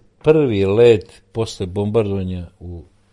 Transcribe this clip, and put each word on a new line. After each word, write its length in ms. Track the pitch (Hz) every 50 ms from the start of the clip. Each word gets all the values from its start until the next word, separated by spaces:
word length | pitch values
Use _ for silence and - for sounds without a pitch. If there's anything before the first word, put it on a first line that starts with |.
| _ _ _ _
prvi 420 | - 151 160 160 147 127 107 98 98
let 580 | 95 101 113 120 120 113 95 - - - - _ _
posle 340 | - 113 113 - - - 98
bombardovanja 800 | 87 92 101 104 107 107 117 104 101 98 98 92 92 92 90 85 - _ _
u 220 | 90 87 87 82 78 _ _ _ _ _